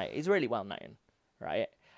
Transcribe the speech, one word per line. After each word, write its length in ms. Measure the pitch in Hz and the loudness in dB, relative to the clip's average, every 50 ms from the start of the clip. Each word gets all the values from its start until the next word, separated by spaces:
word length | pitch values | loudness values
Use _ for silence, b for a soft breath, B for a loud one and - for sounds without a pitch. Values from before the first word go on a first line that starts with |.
| 98 - | -2 -2
he's 160 | - 143 151 | -2 -2 2
really 200 | 185 202 190 143 | 4 4 4 4
well 160 | 107 120 107 98 | 2 0 0 -2
known, 340 | 98 - - - - - - _ _ _ _ _ _ _ - | -4 -8 -10 -10 -14 -18 -20 _ _ _ _ _ _ _ -8
right? 280 | - 80 76 110 110 - _ _ _ - - | -4 0 0 0 0 0 _ _ _ -20 -20